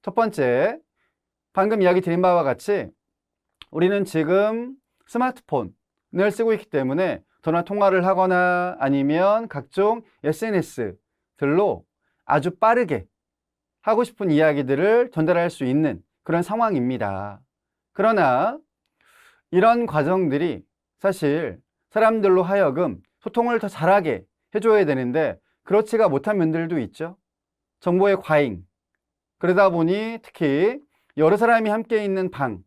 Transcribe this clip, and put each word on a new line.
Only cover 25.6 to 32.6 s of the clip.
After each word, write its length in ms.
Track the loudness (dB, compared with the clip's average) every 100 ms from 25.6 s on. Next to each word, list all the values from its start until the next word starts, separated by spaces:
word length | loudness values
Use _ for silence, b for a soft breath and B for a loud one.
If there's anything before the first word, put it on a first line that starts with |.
그렇지가 440 | -2 0 0 2 2
못한 300 | 2 -2 0
면들도 420 | 0 -2 -4 -4
있죠. 380 | -6 -10 -14 -14 _ _ _ _ _ _
정보의 400 | -2 2 2 0
과잉, 440 | 2 2 2 -4 -16 _ _ _ _ _ _ _
그러다 300 | 0 4 4
보니 500 | 4 0 -2 -4 -10
특히 580 | -18 -4 -2 2 0 -2 _ _ _ 0
여러 180 | 2 4
사람이 340 | 4 2 0
함께 360 | -4 -2 -2 -2
있는 260 | -2 -4
방 320 | -4 -6 -6